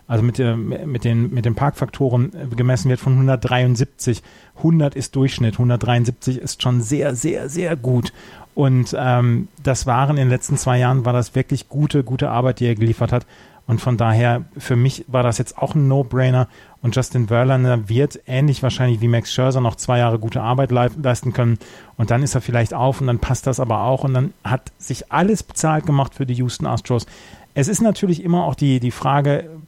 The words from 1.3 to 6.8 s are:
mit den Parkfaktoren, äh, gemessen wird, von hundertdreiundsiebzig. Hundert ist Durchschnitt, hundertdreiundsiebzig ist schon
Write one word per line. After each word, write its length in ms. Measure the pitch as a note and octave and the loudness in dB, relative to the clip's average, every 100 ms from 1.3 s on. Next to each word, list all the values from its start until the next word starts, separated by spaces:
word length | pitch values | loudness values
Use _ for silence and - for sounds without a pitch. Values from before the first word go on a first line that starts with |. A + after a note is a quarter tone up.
mit 140 | B2+ A#2 | -2 -2
den 100 | A2 | 0
Parkfaktoren, 760 | C#3+ - C#3+ - C3+ B2 C#3 F3+ | -2 -2 -6 -2 0 2 0 -4
äh, 200 | C3+ A#2 | -8 -2
gemessen 340 | B2 B2+ C#3 | 0 2 0
wird, 100 | B2+ | 0
von 180 | C3+ C3 | 2 2
hundertdreiundsiebzig. 1040 | C3 B2+ B2 B2 B2+ A#2 C3+ - - A2 - - - - | 4 2 0 2 2 2 -2 -4 -4 -4 -6 -20 -20 -2
Hundert 340 | D#3+ E3 C#3+ C3+ | 2 2 2 -2
ist 200 | A#2+ C#3 | -6 0
Durchschnitt, 420 | C3+ - A#2 G#2 | 0 0 -2 0
hundertdreiundsiebzig 840 | B2 A#2+ A2 A#2+ A#2+ - - C3 | 0 0 0 0 0 -2 -4 -4
ist 220 | - - | -6 -4
schon 200 | C3 B2 | -2 0